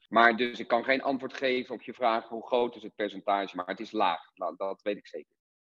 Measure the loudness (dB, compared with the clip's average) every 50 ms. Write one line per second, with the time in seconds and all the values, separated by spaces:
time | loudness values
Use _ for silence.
0 | _ 0 4 6 8 8 6 4 2 0 -2 -4 -2 2 2 2 4 2 0 0
1 | 0 -2 -2 -2 -4 -8 -6 -2 -2 0 0 0 -2 -4 -8 -10 -10 -12 -6 0
2 | 0 2 2 0 -2 -6 -10 -10 -4 0 2 2 2 0 -2 -8 -14 -10 -6 -4
3 | -4 -4 -4 -4 0 0 0 2 0 -2 -4 -6 -4 -4 -6 -8 -8 -6 -2 0
4 | 2 2 0 -2 -6 _ _ -8 -6 -6 -6 -4 -6 -6 -6 -6 -4 -4 -4 -4
5 | -6 -14 -14 -14 -14 _ _ _ _ _ _ _